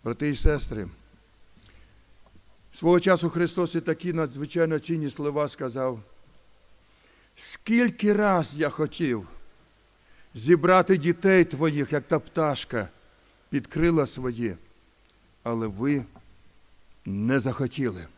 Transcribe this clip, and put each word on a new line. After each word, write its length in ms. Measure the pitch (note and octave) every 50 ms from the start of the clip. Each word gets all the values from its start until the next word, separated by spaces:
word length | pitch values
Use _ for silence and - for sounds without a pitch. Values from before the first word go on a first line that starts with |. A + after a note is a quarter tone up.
| -
Брати 240 | A#2 A#2+ - D3 D3
і 80 | C#3+
сестри, 520 | - - D#3 D3+ C#3 - - A#2 G#2+ F#2+ F2 - - - _ - _ _ _ _ _ - - - - - - - - - - - _ _ _ - - - - _ - _ - - _ _ - -
свого 260 | - E3 E3 F3 F3+
часу 300 | F3 F#3+ F#3 E3 E3+ E3
Христос 440 | - E3+ F3 E3 - F3+ F3 E3 -
і 60 | E3+
такі 320 | D#3 E3 D#3 D#3+ - F3+
надзвичайно 680 | E3 E3 D#3+ C#3 B2 C3+ D3 C#3+ - E3+ E3 D#3+ D#3+ D3
цінні 320 | D3+ - E3 D#3+ D3+ C#3
слова 380 | - - C#3+ D3 C#3+ D3 D3 C#3
сказав: 520 | - - C#3 B2+ A#2 C3+ C3 C3 B2 A2 G2 _ - - - - - - _ _ - _ _ _ - _ _ _ _ _ _ _ _ _ _ _ _
"Скільки 760 | - - - - - - - A3+ A#3 B3 A3 - - G#3 G#3
раз 400 | G#3 G#3 G#3 G3+ F#3+ F3 D3 - C#3
я 140 | D3 D#3 C#3+
хотів 600 | - - D#3 C#3+ - - E3+ C#3 A#2+ G#2+ F2+ - - - - - _ _ _ _ _ _ _ _ _ _ _ _ - - - - -
зібрати 600 | B2+ A2 C#3 F3 D#3+ C#3+ F3+ F#3 F#3 F3 - F#3+
дітей 480 | F3 C#3+ F3 E3+ E3+ - F#3+ F#3+ F#3 E3+
твоїх, 480 | - - C3 D#3+ D#3+ D3 D3 C#3 -
як 120 | D3+ C#3+ -
та 140 | - E3 D3+
пташка, 680 | - - - F3 D#3+ D3+ C3+ - - - - A#2 G2 E2 - - _ _ _ _ _ _ _ _ _ _
під 160 | - D3+ C#3+
крила 400 | - - D#3+ D#3+ E3+ E3+ D#3 C#3
свої, 500 | B2 - C3 B2+ B2+ A#2 A2+ A#2+ G#2+ F2 - - _ _ _ _ _ _ _ _ _ _ _ _ _ _ _
але 240 | _ A#2+ A#2 A2+ A2+
ви 380 | A2 G2 G2 A#2+ C#3+ D3 C#3 A#2+ - - - - - - - - - _ - - _ - - - - - - _
не 340 | G2 G2 G2+ G#2+ A#2 C3 C#3
захотіли". 680 | G#2 C3 A#2 - - A#2+ - - C3+ A#2 F#2+ F2+ D#2+ - -